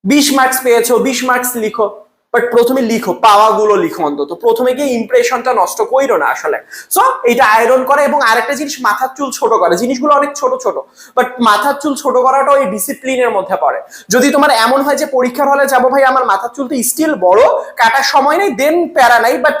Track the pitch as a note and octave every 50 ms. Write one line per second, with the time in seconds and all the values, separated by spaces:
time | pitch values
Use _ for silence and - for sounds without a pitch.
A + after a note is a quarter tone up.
0 | - F#3+ C#4 D4 C#4 - C4+ C4+ C4 B3+ B3+ - B3+ B3+ A#3 A#3 A3 A#3 B3 A3
1 | - C4+ B3+ A#3+ B3+ B3+ B3 B3 B3 B3 - A#3+ G#3+ G#3+ G#3 - G#3+ G3+ - -
2 | - _ _ _ _ _ - A#3+ A#3 A#3+ - A#3+ A#3 A#3+ C4 C4+ B3 A3 A3+ A3+
3 | - G3 F3 - - A3+ G#3 G3+ G#3+ A3 G#3+ G#3+ G#3+ G#3+ G#3 F#3+ F3 D#3+ D#3 -
4 | E3 D3 D3 C#3+ C#3+ C#3 F3 E3+ - A#3 A3+ A#3 B3+ B3+ B3+ B3+ D4 C#4 B3+ A#3
5 | A3+ - B3 B3 A#3+ A#3+ C4 B3+ A#3+ B3+ B3 A3 F3+ - - - G#3+ - B3 C4
6 | C#4 C4 A3+ E3 D3 B2 B2+ - - D#3 C3+ - - _ - - - _ - F#4
7 | A4+ C5+ B4+ - - - A#3+ - C4 A3 G#3+ A3+ A#3 A#3+ C4 C4 B3+ B3+ C#4 C#4+
8 | C#4+ C#4 - D4 C4+ A3+ A3 A#3+ - - C#4+ B3 D4+ C#4+ - - B3+ G#3+ - -
9 | C4 C4 - - C#4+ F4 - - - A4+ A3+ G3 F3+ E3+ F3 F3+ A#3 A#3+ C4+ B3
10 | B3+ D4 D4 C#4 C#4+ C#4+ - - C4+ B3+ - B3+ - A3 - - - _ _ _
11 | - - _ - B3 B3 B3+ B3 A#3+ A3 G#3 - - C#4+ C#4 C#4+ - D4+ C#4 -
12 | - C#4 A3+ B3+ B3 B3+ C4 C4+ C#4+ D4 C#4+ C#4 C4+ - - G#3 - - C4 -
13 | - C4 C4 B3 B3 A#3+ G#3+ G3 F#3 F#3+ F#3+ - D#3 C#3 B2+ - - - - -
14 | - - F#3+ B3+ - C#4+ A#3+ C#4+ C#4+ D4+ C4 A3+ A3 A#3 C4 C4+ C4+ C#4+ C#4+ D4
15 | D4+ C#4+ - B3 B3+ B3 B3 C#4+ C#4+ C#4 C#4 C#4 C#4 C4+ C4+ B3 B3 C4 B3+ C#4
16 | C#4 C4 C4+ C4+ B3 A3+ G3 G3 - A#3+ - - C#4 A#3+ D#4 B3+ A3 - - -
17 | D#4 D#4+ D4+ G#3 F3+ F3+ F#3 G#3+ C4 D#4+ - - - - - - A#3+ A3+ A#3 C#4
18 | C4 - - C#4 C4 C#4+ D4+ F4 G4+ G4+ B3+ G3 C4+ D4 D#4+ F4 E4+ C#4+ - D#4
19 | B3+ A#3 A#3+ A#3 A3+ A#3 C#4+ C#4 B3 - C#4+ D4+